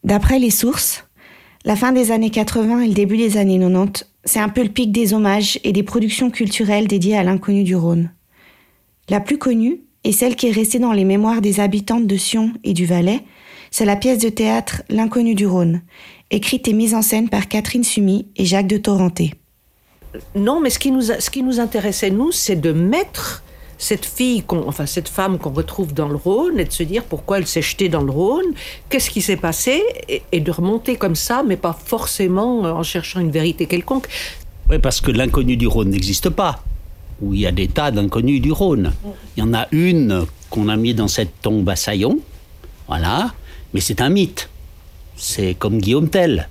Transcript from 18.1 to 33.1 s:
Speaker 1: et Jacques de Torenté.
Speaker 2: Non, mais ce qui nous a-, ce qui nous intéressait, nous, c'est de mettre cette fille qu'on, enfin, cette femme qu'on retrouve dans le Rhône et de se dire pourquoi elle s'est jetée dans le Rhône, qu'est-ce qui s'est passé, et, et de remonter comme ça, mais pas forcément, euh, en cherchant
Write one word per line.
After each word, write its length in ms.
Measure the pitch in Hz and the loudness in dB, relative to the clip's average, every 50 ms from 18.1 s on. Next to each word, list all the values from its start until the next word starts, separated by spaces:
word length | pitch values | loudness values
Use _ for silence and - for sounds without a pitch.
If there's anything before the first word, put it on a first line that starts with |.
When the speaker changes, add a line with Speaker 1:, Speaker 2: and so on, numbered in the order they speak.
| 190 202 - - - | 2 2 0 -4 -4
Speaker 1:
et 100 | - 190 | -2 0
Jacques 200 | 180 180 196 202 | 2 2 2 2
de 120 | 190 208 208 | 2 0 0
Torenté. 580 | 208 - 202 196 185 180 175 - 170 160 - - _ _ _ _ _ _ _ _ _ _ _ _ - - - - - - - | 2 2 2 4 4 2 2 0 -2 -2 -2 -6 _ _ _ _ _ _ _ _ _ _ _ _ -20 -18 -18 -18 -18 -8 -4
Speaker 2:
Non, 260 | 202 202 214 277 339 | 0 0 2 2 2
mais 120 | 311 262 | 2 0
ce 80 | 233 - | 0 0
qui 100 | - 277 | 0 0
nous 200 | 262 262 247 214 | 2 2 2 0
a-, 80 | 226 - | -2 -2
ce 100 | - - | -4 -6
qui 140 | - 269 254 | -4 -4 -2
nous 160 | 254 254 233 | -2 0 0
intéressait, 500 | 240 214 - 226 196 214 196 - - 196 | -2 -2 -2 -2 -2 -2 -2 -2 0 0
nous, 220 | 190 208 254 320 | 0 2 0 0
c'est 240 | 349 - - - 190 | -2 -2 -2 -2 -2
de 160 | 170 143 165 | 0 0 0
mettre 720 | 156 160 170 185 233 330 403 - - - - - - - - - - - - - - - | 0 2 2 2 2 0 0 -2 -6 -10 -10 -8 -10 -12 -16 -20 -20 -20 -20 -20 -14 -10
cette 280 | - - 214 196 - | -4 -2 -2 -2 -4
fille 360 | - - - 254 254 247 220 | -8 -4 -2 0 0 0 0
qu'on, 240 | 160 - 185 170 - 127 | -2 -2 -2 -2 -2 -4
enfin, 160 | 143 - 151 | -4 -6 -6
cette 240 | 139 - 180 160 - | -4 -4 -6 -6 -6
femme 280 | - - 190 190 190 165 | -4 -4 -2 -2 -2 -2
qu'on 120 | - 160 | -4 -4
retrouve 440 | 131 143 160 - - - 196 160 143 | -4 -4 -4 -4 -4 -6 -6 -4 -2
dans 140 | 143 156 147 | -4 -2 -2
le 80 | 147 | -2
Rhône 420 | 147 - 175 196 226 311 359 339 233 | -2 0 0 0 2 2 0 0 0
et 40 | 175 | -2
de 80 | - | -2
se 120 | - - 175 | -2 -4 -4
dire 200 | 156 185 226 240 | -2 -4 -4 -4
pourquoi 360 | - - 143 - - 196 196 | -4 -8 -8 -4 -2 -2 -2
elle 60 | 175 | -2
s'est 160 | - - 165 | -2 -2 -2
jetée 280 | 151 - - - 196 180 | -2 -2 -2 -2 0 0
dans 140 | 160 160 143 | 0 0 0
le 80 | 135 | 0
Rhône, 420 | 135 143 175 202 254 330 381 359 294 - - - - - - - | 0 0 0 2 2 0 0 -2 -4 -4 -8 -16 -16 -16 -10 -4
qu'est-ce 200 | - 269 247 - | -2 -2 -2 -2
qui 120 | - 208 | -2 -4
s'est 140 | 190 - 196 | -2 0 -2
passé, 480 | 170 - 170 160 - - - 262 311 415 466 - - - - | 0 0 -4 -2 -2 0 0 2 2 2 0 -2 -4 -8 -6
et, 140 | - - - - | -6 -6 -4 -2
et 80 | - 170 | -2 -2
de 100 | 151 156 | 0 -2
remonter 460 | 170 - 175 180 214 226 226 - 254 | -2 0 0 0 0 0 0 -2 -2
comme 200 | 233 - 190 170 | 0 0 -2 0
ça, 280 | 156 - - 240 247 285 | -2 -2 -2 -2 0 2
mais 120 | 254 190 - | 0 0 -2
pas 160 | - 175 165 | -4 -8 -10
forcément, 920 | - - - - 226 - - - - 202 185 180 190 208 240 247 240 202 | -10 -6 -4 -4 -4 -4 -6 -4 -2 0 0 2 0 0 0 0 0 -2
euh, 60 | 165 | -2
en 120 | 165 170 165 | -2 -4 -4
cherchant 360 | - - 180 160 - | -4 -4 -6 -6 -6